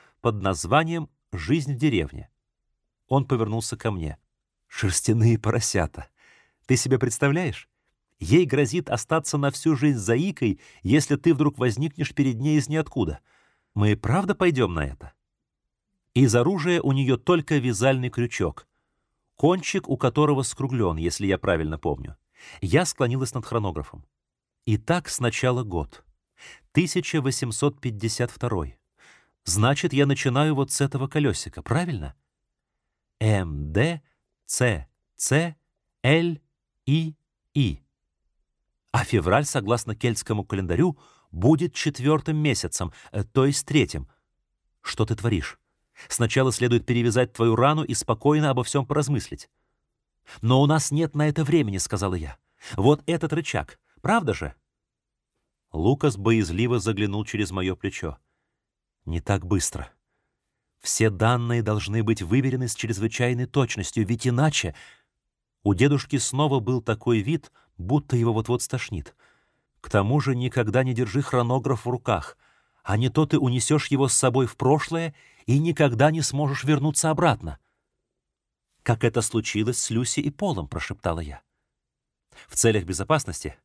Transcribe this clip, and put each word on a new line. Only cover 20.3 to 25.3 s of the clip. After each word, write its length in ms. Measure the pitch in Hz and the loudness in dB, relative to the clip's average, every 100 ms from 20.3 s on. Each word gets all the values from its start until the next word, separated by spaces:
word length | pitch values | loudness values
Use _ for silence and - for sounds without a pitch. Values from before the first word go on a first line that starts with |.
| 139 | 2
скруглён, 560 | 127 - 131 127 95 80 | -2 -4 -4 0 0 0
если 300 | 85 - 98 | -2 -2 0
я 100 | 92 | 0
правильно 400 | 98 82 78 78 | 2 0 0 -4
помню. 400 | 80 69 65 - _ _ - - | -4 -6 -8 -16 _ _ -20 -10
Я 240 | 92 135 180 | 0 2 2
склонилась 480 | - 123 127 127 | 0 -2 0 -4
над 120 | 127 - | -6 -4
хронографом. 600 | 117 101 78 69 - - _ _ _ _ _ - | -4 -4 -6 -10 -14 -20 _ _ _ _ _ -2
Итак, 440 | 107 - 175 - | -2 0 -2 -2
сначала 540 | - 120 | -4 -2